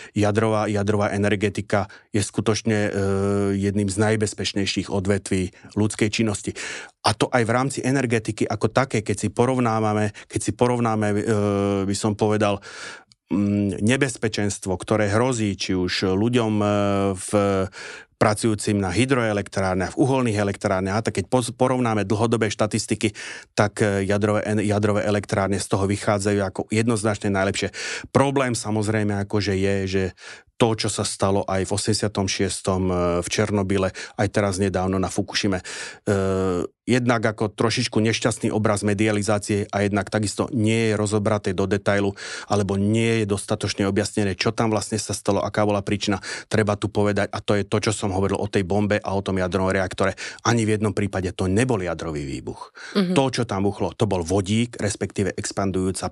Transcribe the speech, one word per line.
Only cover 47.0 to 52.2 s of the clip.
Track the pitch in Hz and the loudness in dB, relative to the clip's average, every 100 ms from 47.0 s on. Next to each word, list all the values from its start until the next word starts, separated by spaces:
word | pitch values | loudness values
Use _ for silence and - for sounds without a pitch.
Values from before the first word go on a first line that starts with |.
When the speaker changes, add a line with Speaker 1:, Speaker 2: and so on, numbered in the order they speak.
| 104 101 101 107 | 2 2 -2 -4
Speaker 1:
a | |
to | - 104 | 0 0
je | 95 | 2
to, | 107 | 0
čo | 107 | 0
som | 104 104 92 | -2 -2 0
hovoril | 98 95 | 0 0
o | 101 | 0
tej | 104 | 0
bombe | 90 101 104 104 | 2 2 2 0
a | - | 0
o | 98 | -2
tom | 95 95 | -2 -2
jadrovom | 92 95 95 95 | 0 0 2 2
reaktore, | 92 - 95 - - - 107 | 0 0 -2 -2 -10 -4 0
ani | 117 | 2
v | 107 107 | 2 2
jednom | 107 95 | 0 0
prípade | 101 101 90 - | -2 -2 -4 -2
to | 95 | 0
nebol | 95 127 110 | 2 2 0
jadrový | 90 80 85 76 | -2 -6 -6 -6